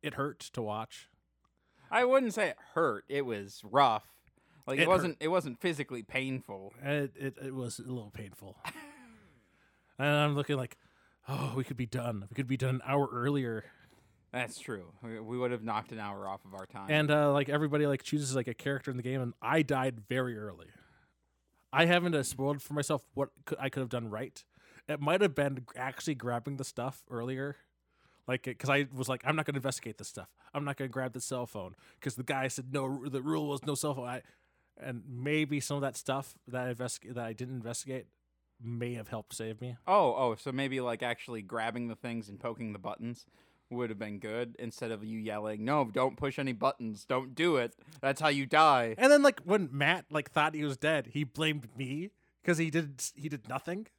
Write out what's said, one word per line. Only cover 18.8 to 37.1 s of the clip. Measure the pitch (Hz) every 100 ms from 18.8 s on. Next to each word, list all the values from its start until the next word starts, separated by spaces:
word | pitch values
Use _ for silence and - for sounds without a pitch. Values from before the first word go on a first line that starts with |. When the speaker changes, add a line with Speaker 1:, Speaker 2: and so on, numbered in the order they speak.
| -
Speaker 1:
in | 123
the |
game, | 120 135
and | 123 -
I | 113 160
died | 147 139 131 117 104
very | 127 127 110
early. | 107 85 82 - _ _ _ _ _ _ _ _ _
I | 135 170
haven't, | 175 175 156
uh, |
spoiled | 127 127 139 143
for | - 147
myself | 139 147 -
what | - 139 _ -
cou-, | 156
I | 135
could | 139
have | 123
done | 123 117
right. | 107 131 - - _ _ - -
It | 151
might | 143 185
have | 202 143
been | 143 131 123 -
actually | 131 - - 139
grabbing | 117 120 117 139
the |
stuff | 131 - 123 - -
earlier. | 123 120 131 139 139 _ _ _ _ _ _ -
Like, | 123 -
it, | 113
'cause | 139
I | 139 139
was | 131 131
like, | 127 131
"I'm | 156
not | 156
gonna | 143
investigate | 131 127 117 107
this | -
stuff. | - 90 _ -
I'm | 147
not | 143 139
gonna | 135
grab | 131 127
the | 123
cell | - 127 120
phone." | 107 90 95 - _
'Cause | 143 127
the |
guy | 127 135 131
said, | - 131
"No, | 139 135
r-, | 135 135
the | 135
rule | 139 156 151
was | 143 151
no | 139
cell | 151 135
phone." | 123
I, | 127 - _ _ _ _ -
and | 131 120 -
maybe | 123 135 156 151 147
some | - 143
of |
that | 139 113
stuff | - 131 135 - -
that | 127 127
I |
investi-, | 120 123 - 101